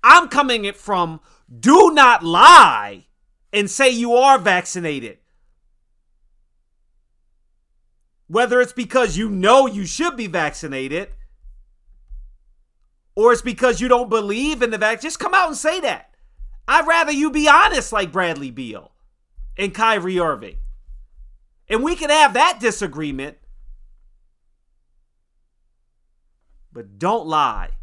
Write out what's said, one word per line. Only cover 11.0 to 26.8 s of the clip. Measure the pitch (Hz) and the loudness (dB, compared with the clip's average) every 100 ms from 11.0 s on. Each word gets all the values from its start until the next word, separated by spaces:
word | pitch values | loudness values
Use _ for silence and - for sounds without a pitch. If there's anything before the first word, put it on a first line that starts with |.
| 202 - - _ - - _ _ _ _ _ - - - _ _ _ _ _ _ _ - | -10 -18 -20 _ -20 -20 _ _ _ _ _ -20 -20 -20 _ _ _ _ _ _ _ 0
or | 226 | 2
it's | 233 | 2
because | 247 202 247 208 | -4 -2 -2 -2
you | 254 | 0
don't | 247 240 | 0 0
believe | 226 202 214 285 277 | -4 -4 -4 -4 -2
in | 240 | -4
the | 214 | -2
vac-, | 214 233 | -4 -4
just | 311 - | -10 -8
come | - 381 | -2 0
out | 339 | 0
and | 277 | -2
say | 311 359 | -4 -4
that. | 285 151 _ _ _ _ - - - | -6 -6 _ _ _ _ -20 -16 -2
I'd | 294 311 | 0 2
rather | 339 302 | 0 0
you | 285 311 | -2 -4
be | 285 302 | 0 4
honest | 302 427 311 - | 4 4 0 -6
like | 214 180 | -8 -6
Bradley | 175 175 143 139 | -4 -4 -6 -12
Beal | 120 123 104 76 _ _ _ _ - - - | -14 -14 -16 -20 _ _ _ _ -18 -16 -10
and | 196 | -10
Kyrie | - 220 214 180 180 | -4 -2 -2 -4 -4
Irving. | 165 127 101 - - - - - - - - - _ _ _ | -4 -6 -12 -14 -14 -16 -20 -20 -20 -20 -20 -20 _ _ _
And | 220 | -4
we | 285 339 | -4 -4
can | 302 | -2
have | 302 285 | 2 2
that | 220 330 359 | 2 0 0
disagreement, | 226 202 190 143 151 135 143 - - - - - - _ _ _ _ _ _ _ _ _ _ _ _ _ _ _ _ _ _ _ _ _ _ _ _ _ _ _ _ | -6 -6 -10 -8 -10 -10 -14 -16 -20 -20 -20 -20 -20 _ _ _ _ _ _ _ _ _ _ _ _ _ _ _ _ _ _ _ _ _ _ _ _ _ _ _ _
but | 120 | -20